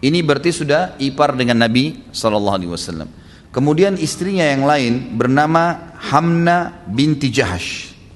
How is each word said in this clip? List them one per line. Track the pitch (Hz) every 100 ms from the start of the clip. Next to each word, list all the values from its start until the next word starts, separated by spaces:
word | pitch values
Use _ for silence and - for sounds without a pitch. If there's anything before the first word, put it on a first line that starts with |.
Ini | 127 170 156
berarti | 139 170
sudah | 165 147 147 180 -
ipar | 139 135 143 127
dengan | 123 117
Nabi | 117 120 147 139 -
sallallahu | - 113 104 101 98
alaihi | 87
wasallam. | 85 - 82 76 - - - -
Kemudian | - 143 151 196 196
istrinya | 156 - 180 190 156
yang | 135 139
lain | 147 120 120 135
bernama | 113 123 135 151 165 170 165 - - -
Hamna | 139 165 170 170 175 170 - -
binti | 107 151 143 139
Jahash. | 117 107 87 - - - - -